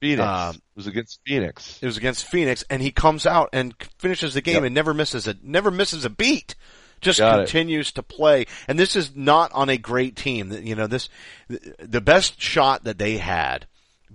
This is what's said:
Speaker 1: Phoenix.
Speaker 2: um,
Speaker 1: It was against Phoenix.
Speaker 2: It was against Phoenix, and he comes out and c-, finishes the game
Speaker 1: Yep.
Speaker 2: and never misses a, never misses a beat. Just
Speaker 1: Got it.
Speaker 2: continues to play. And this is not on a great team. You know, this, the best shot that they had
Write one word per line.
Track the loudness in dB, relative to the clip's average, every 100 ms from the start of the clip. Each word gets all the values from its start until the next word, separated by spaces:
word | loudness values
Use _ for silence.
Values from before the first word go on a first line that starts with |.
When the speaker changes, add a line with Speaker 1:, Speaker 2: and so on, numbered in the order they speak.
Speaker 1:
Phoenix. | -2 0 0
Speaker 2:
um, | -2 -4 -8
Speaker 1:
It | _ -14
was | -8
against | -8 -8 -12 -4
Phoenix. | -2 -2 -8 -18 -10
Speaker 2:
It | -8
was | -4
against | -4 -4 -4
Phoenix, | -2 0 -2 -4
and | -4
he | -2
comes | 2 2 2 2
out | 2 2
and | -2 -4 -8
c-, | -20 -6
finishes | -4 -4 -4
the | -4
game | 0 0
Speaker 1:
Yep. |
Speaker 2:
and | 2
never | 0 0 0
misses | -2 -4 -6
a, | -8
never | -2 0 0
misses | 0 -2 -2 -6
a |
beat. | -2 0 0 -4 -18 -20 -20 _ _
Just | 0 4
Speaker 1:
Got | 6 6
it. | 4
Speaker 2:
continues | 0 0 -2 -4
to | -8
play. | -12 2 4 4 2 -8 -4
And | 2
this | 2 2
is | -4 -2
not | 4 6 4
on | 0 0
a | 0
great | 0 -2 -2 -4
team. | -4 -4 -6
You | -10 -8
know, | -4 -2
this, | -4 -6 -14 -20 -20 -14
the | -14 -14 -18 -6 -2
best | 4 4 4 -4
shot | -2 2 2 2 -4
that | -4
they | -2 -2
had | -2 -2 -2 -4 -10 _ _ _ _